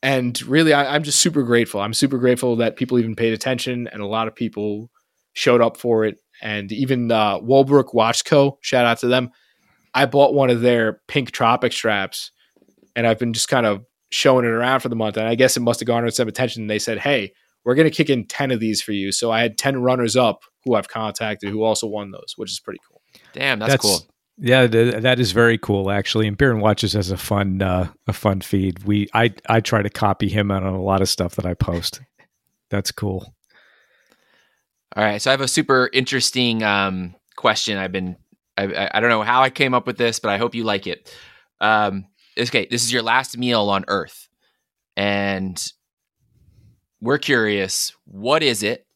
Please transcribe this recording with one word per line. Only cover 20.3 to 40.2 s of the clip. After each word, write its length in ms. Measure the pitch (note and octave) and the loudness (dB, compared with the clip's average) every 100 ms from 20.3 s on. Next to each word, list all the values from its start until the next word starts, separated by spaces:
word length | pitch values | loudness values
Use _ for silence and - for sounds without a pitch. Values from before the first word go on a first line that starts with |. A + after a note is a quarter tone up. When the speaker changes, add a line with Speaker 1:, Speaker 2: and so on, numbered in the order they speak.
| G#2 _ _ - | 0 _ _ 0
Speaker 1:
who 100 | A2 | 0
I've 120 | F#2+ | 0
contacted 600 | A2+ A2 G2+ A2 G#2+ G2+ | -6 -6 -4 -6 -6 -6
who 140 | G#2+ | -2
also 240 | A2 G#2+ A2 | 0 0 -4
won 240 | G#2 G2+ | -8 -10
those, 220 | G2 - - | -16 -18 -12
which 160 | G2+ | -10
is 80 | - | -10
pretty 200 | - - _ | -12 -16 _
cool. 140 | _ _ - _ | _ _ -20 _
Speaker 2:
Damn, 240 | - C#3 A2+ | -6 -4 -2
that's 120 | A2 | 0
Speaker 3:
That's 100 | C3 | 2
Speaker 2:
cool. 240 | G#2+ F2+ - _ _ _ | 2 -2 -6 _ _ _
Speaker 3:
Yeah, 300 | C3 C3 B2 | 2 4 6
th-, 280 | A2+ A#2+ G#2+ | 4 2 2
that 160 | A#2+ B2 | 0 2
is 100 | A#2 | 0
very 260 | F#2+ A#2+ A2+ | 4 4 2
cool, 320 | - G2+ F#2+ | 0 0 2
actually. 380 | G2+ - A2+ G#2+ | -2 -2 0 0
And 100 | G2+ | 2
Beer 140 | C#3 | 2
and 80 | A2+ | 4
Watches 320 | G#2+ G#2 G#2 | 2 2 0
has 180 | G#2 F2+ | -2 -2
a 60 | F#2+ | -4
fun, 460 | - G2+ G2 F#2+ | -2 -2 0 0
uh, 260 | F#2+ F2+ F#2 - - | 0 0 -2 -6 -8
a 60 | |
fun 300 | G2 G#2+ F#2+ | -2 -2 -2
feed. 420 | - G2+ F#2+ F2 | -2 -2 0 -4
We, 240 | G2 G#2 G2+ | -2 0 0
I, 200 | A2 A#2 F#2+ - | 2 0 0 0
I 140 | A2+ | 0
try 200 | G#2+ A2 | 2 0
to 80 | G2+ | 0
copy 380 | - G#2+ G2 G2+ | 0 0 0 0
him 240 | G#2+ G2+ | 0 0
out 100 | G2 | 0
on 100 | F#2+ | -2
a 80 | F#2+ | -4
lot 180 | F#2+ F#2+ | 0 2
of 60 | F#2+ | 0
stuff 280 | - F2+ - | 0 -4 -4
that 80 | F2+ | -6
I 80 | |
post. 480 | F2 - F2 - - - _ _ _ _ _ _ | -2 -2 -2 -6 -10 -20 _ _ _ _ _ _
That's 220 | G2+ G2 | -6 -4
cool. 420 | - G#2 F#2+ - _ _ _ _ _ _ _ _ _ _ _ _ _ _ _ _ | -6 -6 -6 -10 _ _ _ _ _ _ _ _ _ _ _ _ _ _ _ _
Speaker 2:
All 100 | - G#2+ | -2 0
right, 160 | G#2 | 0
so 100 | C3+ | 0
I 20 | |
have 60 | C3+ | 0
a 80 | C3+ | 0
super 420 | - D3+ C3 B2 | -2 2 2 4
interesting, 720 | C3 B2+ C3 - B2+ B2 A2+ | 0 0 -2 -2 0 0 0
um, 520 | A2 G2+ G2 F#2 F2+ F2 _ - | 0 2 0 -4 -8 -12 _ -2
question. 400 | A2+ G#2+ - G2+ | 0 0 -2 -4
I've 160 | F#2+ | -4
been, 240 | F#2+ F#2 F2 _ _ _ - | -6 -6 -10 _ _ _ -6
I, 60 | G2 | -4
I, 260 | - G2 G#2 | -4 -2 0
I 40 | |
don't 100 | A#2 | 2
know 140 | A2+ | 2
how 180 | G#2+ B2 | 2 2
I 80 | C3 | 2
came 240 | B2+ C3+ | 2 0
up 140 | B2 B2 | 0 -2
with 100 | A2 | -2
this, 220 | A#2+ | -2
but 100 | A2+ | 0